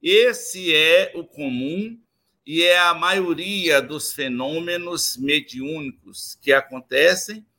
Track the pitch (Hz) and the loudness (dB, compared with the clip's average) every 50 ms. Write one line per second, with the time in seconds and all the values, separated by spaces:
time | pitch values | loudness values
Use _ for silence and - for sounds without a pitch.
0 | - 160 190 214 233 247 233 - - - - 185 185 170 160 151 156 160 165 180 | 0 4 4 6 4 4 2 -2 -8 -12 -12 -8 -2 0 2 4 4 6 6 4
1 | 190 - - 165 170 - _ 143 147 135 123 123 131 139 160 185 208 226 233 233 | 4 2 -4 -12 -14 -12 _ -8 -6 -6 -4 -4 -4 -4 -4 -4 -6 -8 -10 -16
2 | _ _ _ _ _ _ _ _ _ - 151 165 170 175 175 175 175 175 170 165 | _ _ _ _ _ _ _ _ _ -4 0 2 4 6 6 6 4 2 2 2
3 | 165 180 190 196 185 175 165 143 175 190 202 196 180 165 151 139 127 123 151 151 | 0 0 0 0 0 -2 -2 -4 -4 -6 -4 -2 0 4 4 4 2 0 -8 -8
4 | 139 - - - 143 131 123 123 127 139 151 165 170 170 175 175 175 175 175 151 | -8 -8 -8 -6 -6 -4 -4 -4 -4 -4 -4 -6 -6 -4 -6 -6 -6 -6 -6 -4
5 | - - - 123 131 139 147 151 143 - 123 127 131 143 156 160 147 135 - _ | -4 -4 -4 -6 -4 0 0 -2 -2 -4 -14 -12 -10 -10 -10 -10 -10 -12 -14 _
6 | _ - 98 - - - - _ _ - 135 135 135 - 131 131 123 _ 127 135 | _ -20 -18 -16 -16 -16 -16 _ _ 4 4 4 4 0 -12 -16 -12 _ 0 4
7 | 147 170 185 185 - - 208 220 214 _ _ | 4 4 4 2 -4 -10 -12 -14 -16 _ _